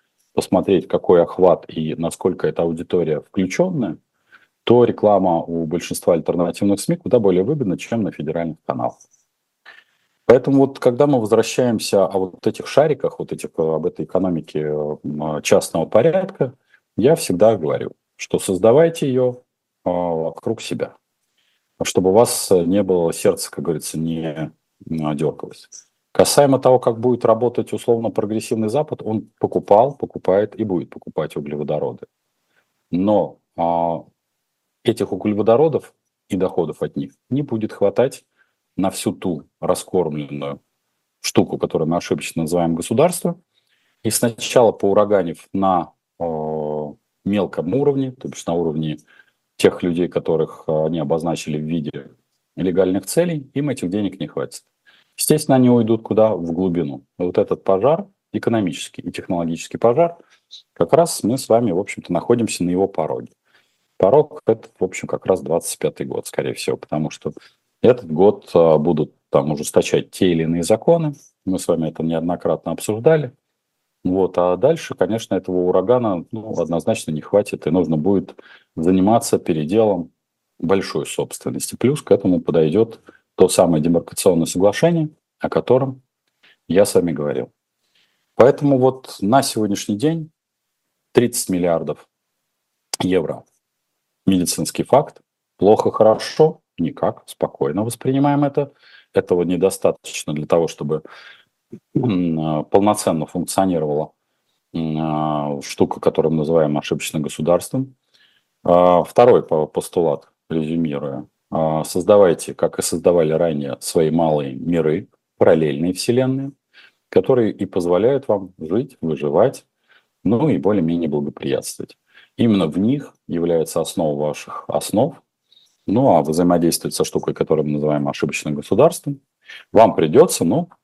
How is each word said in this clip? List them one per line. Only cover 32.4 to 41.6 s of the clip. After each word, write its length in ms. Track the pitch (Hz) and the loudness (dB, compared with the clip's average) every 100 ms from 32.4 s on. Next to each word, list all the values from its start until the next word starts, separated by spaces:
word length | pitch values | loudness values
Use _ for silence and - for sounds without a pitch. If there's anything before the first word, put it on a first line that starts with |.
| _ _ _ _ - | _ _ _ _ -8
Но, 480 | 85 101 104 78 - _ - | -2 2 2 0 -6 _ -4
а, 480 | 85 85 85 85 - _ _ _ _ _ _ _ | -2 0 -2 -4 -10 _ _ _ _ _ _ _
этих 280 | - 110 98 | -2 -2 -2
углеводородов 840 | 92 107 104 107 117 160 120 - _ _ _ - | -4 -4 0 2 4 4 0 -6 _ _ _ -8
и 80 | 98 | -4
доходов 460 | 90 - 78 76 | -2 -2 -4 -4
от 140 | 78 - | -8 -8
них 160 | 69 _ - | -10 _ -8
не 120 | 131 | -6
будет 300 | 147 113 107 | -4 -6 -6
хватать 520 | - 101 95 127 - _ _ _ _ _ - | -2 -2 0 -2 -2 _ _ _ _ _ -4
на 140 | 95 | -4
всю 220 | - - | -2 -6
ту 320 | - 95 76 - - | -6 -6 -8 -10 -10
раскормленную 1000 | 85 87 - 95 82 76 69 73 71 69 _ _ _ _ _ _ | -4 -4 -2 -2 -2 -4 -8 -8 -10 -12 _ _ _ _ _ _
штуку, 380 | - - 92 | -4 -2 -2
которую 300 | - | -2